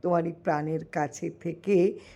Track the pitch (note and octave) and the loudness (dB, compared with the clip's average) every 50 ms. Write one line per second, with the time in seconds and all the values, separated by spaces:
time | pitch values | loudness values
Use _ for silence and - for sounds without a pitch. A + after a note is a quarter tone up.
0 | - F3 F3 E3+ E3 E3+ E3 - - - D#3 D3 D3 D#3 D#3+ D#3+ E3 - - E3 | 0 2 2 2 0 -2 -6 -6 -2 -2 -2 0 -2 -2 -4 -4 -6 -6 -4 -2
1 | D3+ D3 - - - E3 D#3+ - - E3+ D#3+ E3 - - G#3 F3+ F3 - - - | -2 -2 -4 -8 -8 -8 -8 -8 -8 -8 -8 -6 -2 2 4 4 4 4 2 -2
2 | - - - | -14 -20 -20